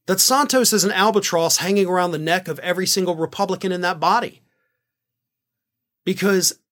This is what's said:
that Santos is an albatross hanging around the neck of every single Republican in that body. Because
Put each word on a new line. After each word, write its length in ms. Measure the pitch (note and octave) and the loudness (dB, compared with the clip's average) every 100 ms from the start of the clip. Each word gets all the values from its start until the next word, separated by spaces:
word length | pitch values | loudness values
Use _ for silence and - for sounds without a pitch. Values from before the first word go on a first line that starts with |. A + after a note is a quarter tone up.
| - | -2
that 140 | F#3+ | 0
Santos 520 | - C4 C#4 C4 A#3 | 2 2 2 2 2
is 100 | G#3+ | 2
an 80 | F#3 | 2
albatross 680 | F#3+ G#3 G#3 G3+ F3 E3 - | 2 2 2 0 0 0 0
hanging 280 | F3 G3+ F#3 | 0 0 2
around 240 | F#3 F3+ | 2 0
the 80 | D#3 | -2
neck 300 | D#3 F3+ F#3 | 0 -2 -2
of 100 | C#3+ | -8
every 280 | D#3+ F3+ F3+ | -6 -4 -2
single 280 | G3 F3+ | -2 -2
Republican 560 | E3 D#3+ - G3 F#3+ F#3+ | -2 -4 -4 -4 -2 -4
in 100 | F3+ | -2
that 180 | F3+ F3 | -4 -2
body. 420 | D#3+ A3 - - _ _ _ _ _ _ _ _ _ _ _ _ _ _ _ _ | 0 0 -2 -12 _ _ _ _ _ _ _ _ _ _ _ _ _ _ _ _
Because 540 | - F#3+ G3 G3 F3 - _ | -6 -2 0 2 0 -4 _